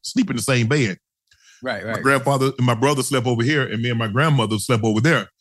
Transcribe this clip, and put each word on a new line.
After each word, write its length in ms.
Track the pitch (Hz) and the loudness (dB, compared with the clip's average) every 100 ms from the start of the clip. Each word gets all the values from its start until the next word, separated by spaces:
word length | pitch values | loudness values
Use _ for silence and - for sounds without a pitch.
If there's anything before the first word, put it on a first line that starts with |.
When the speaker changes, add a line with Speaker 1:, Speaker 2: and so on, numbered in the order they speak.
Speaker 1:
sleep 280 | - - 196 | -6 -2 -2
in 60 | 123 | -2
the 60 | |
same 240 | 107 127 113 | 0 0 2
bed. 320 | 147 113 87 _ _ _ _ _ - | 0 0 -4 _ _ _ _ _ -12
Speaker 2:
Right, 220 | 127 104 | -8 -8
Speaker 1:
My 80 | 104 | -6
Speaker 2:
right. 100 | 110 | -2
Speaker 1:
grandfather 500 | 123 139 131 139 131 - | 0 2 2 0 0 0
and 100 | 123 | 0
my 80 | |
brother 280 | 113 135 139 | 2 2 0
slept 240 | 123 135 120 | 0 -2 0
over 160 | 117 | 0
here, 200 | 120 151 131 | 0 0 -2
and 160 | 110 | -4
me 80 | 120 | -2
and 80 | 117 | -2
my 100 | 113 | -2
grandmother 500 | 110 160 139 107 107 | 0 2 2 2 -2
slept 240 | - 117 | 0 0
over 180 | 110 107 | 2 2
there. 260 | 147 139 98 _ | 2 2 -2 _